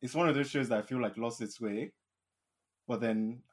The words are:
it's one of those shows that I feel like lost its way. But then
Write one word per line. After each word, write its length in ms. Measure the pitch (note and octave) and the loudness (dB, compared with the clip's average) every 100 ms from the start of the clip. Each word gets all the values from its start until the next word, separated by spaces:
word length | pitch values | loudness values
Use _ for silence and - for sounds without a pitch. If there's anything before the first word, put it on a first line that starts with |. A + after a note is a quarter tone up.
it's 120 | B2 D#3 | -4 2
one 140 | E3+ | 4
of 60 | C#3 | 4
those 140 | C3+ | 2
shows 200 | D3 B2+ | 0 2
that 80 | A2 | 2
I 20 | |
feel 180 | G#2 B2+ | 2 0
like 160 | A2 A2 | -2 -2
lost 240 | A#2 A2+ | -4 -4
its 180 | A2 - | -8 -4
way. 300 | A2 G#2 E3 - _ _ _ _ _ _ _ _ - | -4 -2 -4 -10 _ _ _ _ _ _ _ _ -6
But 120 | A2+ | 0
then 420 | A2+ A2 A2 B2 - | 2 2 0 -4 -8